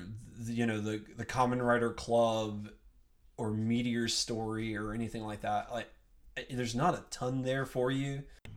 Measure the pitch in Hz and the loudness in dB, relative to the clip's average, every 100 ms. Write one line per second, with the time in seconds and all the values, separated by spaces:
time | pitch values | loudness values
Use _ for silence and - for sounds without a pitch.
0 | 90 110 - - 117 117 117 107 104 107 | -8 -10 -12 -10 -4 2 2 2 -2 -4
1 | - - 110 131 123 123 123 120 117 - | -6 -8 -4 2 4 4 4 4 4 0
2 | - 117 113 110 107 104 104 - - - | 2 4 6 4 0 -4 -8 -14 -20 -20
3 | - _ - - 113 107 110 117 123 117 | -20 _ -20 -6 -2 0 2 2 2 2
4 | 117 - - 117 110 110 110 104 107 113 | 2 0 0 -2 -2 -2 -2 -2 -4 -2
5 | 113 117 107 104 104 104 - 117 104 - | -4 -4 -6 -4 0 0 0 -4 -6 -12
6 | _ - - - - 123 120 117 170 123 | _ -20 -12 -10 -6 -2 -2 2 2 2
7 | - - 127 131 127 135 135 127 127 135 | -4 -4 -2 0 0 0 0 0 2 2
8 | 139 139 139 - - | 0 -4 -8 -14 -16